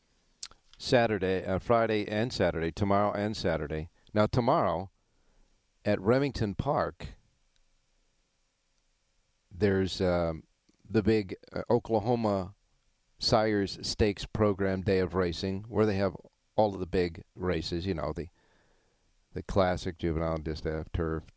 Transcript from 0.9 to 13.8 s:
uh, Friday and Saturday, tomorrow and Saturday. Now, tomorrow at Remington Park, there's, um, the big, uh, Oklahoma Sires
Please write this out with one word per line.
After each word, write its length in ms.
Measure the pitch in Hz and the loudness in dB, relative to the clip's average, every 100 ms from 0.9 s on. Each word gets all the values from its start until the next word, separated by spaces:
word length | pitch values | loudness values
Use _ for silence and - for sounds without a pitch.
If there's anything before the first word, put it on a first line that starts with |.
| 127 117 104 92 92 | 4 4 2 0 0
uh, 160 | 92 92 | 0 -2
Friday 440 | - 117 113 107 104 | 2 2 2 0 0
and 240 | 107 123 | -2 -2
Saturday, 400 | - 104 82 82 | 0 0 0 -2
tomorrow 400 | - 101 101 104 | -2 0 2 2
and 240 | 104 104 - | 0 -4 -2
Saturday. 540 | 95 80 76 78 82 _ _ | -2 -2 -2 -6 -8 _ _
Now, 140 | 104 107 | 0 2
tomorrow 640 | - 120 160 104 82 98 _ _ _ _ _ _ _ _ _ | 2 2 2 2 -2 -6 _ _ _ _ _ _ _ _ _
at 160 | - 101 | 0 2
Remington 560 | 95 127 139 - 107 92 | 2 2 2 -2 -4 -2
Park, 580 | 135 147 80 - - - _ _ _ _ _ _ _ _ _ _ _ _ _ _ _ _ _ _ _ _ _ _ _ 87 | -2 0 -2 -4 -14 -16 _ _ _ _ _ _ _ _ _ _ _ _ _ _ _ _ _ _ _ _ _ _ _ 0
there's, 440 | 101 95 95 - | 2 4 2 0
um, 420 | 92 87 82 82 - _ _ _ - | 2 2 0 -4 -10 _ _ _ -4
the 140 | 110 | 0
big, 320 | 101 110 95 92 - | 2 2 0 -8 -10
uh, 100 | - - | -8 0
Oklahoma 840 | 117 - 110 104 120 110 98 92 - _ _ _ _ _ - | 0 2 0 2 0 2 0 -2 -10 _ _ _ _ _ -8
Sires 580 | - 117 110 104 95 - | 0 2 4 2 0 -4